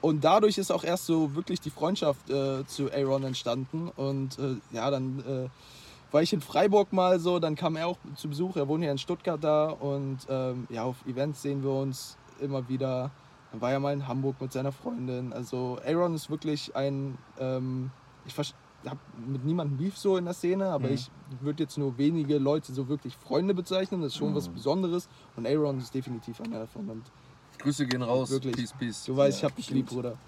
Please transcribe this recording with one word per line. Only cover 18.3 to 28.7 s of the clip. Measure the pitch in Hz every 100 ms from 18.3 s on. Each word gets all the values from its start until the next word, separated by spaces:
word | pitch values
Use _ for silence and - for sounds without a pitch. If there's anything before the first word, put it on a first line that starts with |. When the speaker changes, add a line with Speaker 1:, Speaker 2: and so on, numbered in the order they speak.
Speaker 1:
versch-, | - 147 - - -
hab | 131 123 - -
mit | 117 135
niemandem | 131 175 147 135
Beef | 175 -
so | 202 190
in |
der | 175
Szene, | 180 175 190 190
aber | 151 127
Speaker 2:
Mhm. |
Speaker 1:
ich | 139 - - - 131
würd | 139 147
jetzt | 151 -
nur | 139 120
wenige | 143 165 143 147
Leute | 135 151 -
so | 131 131
wirklich | 143 127 -
Freunde | - 254 190
bezeichnen. | 185 180 185 190 185
Das | 151
ist | -
schon | -
was | - 90
Speaker 3:
Mhm. |
Speaker 1:
Besonderes. | 85 120 170 185 175 - - - -
Und | 117
Aaron | 151 147 135
ist | 120
definitiv | 135 127 120 117 113
einer | 117 113
davon. | 113 - 101
Und | 110 113 - - - - -
Speaker 2:
Grüße | 139 143 135
gehen | 123
raus. | 123 127 127
Speaker 1:
wirklich, | 135 131 123
Speaker 2:
Peace, | 117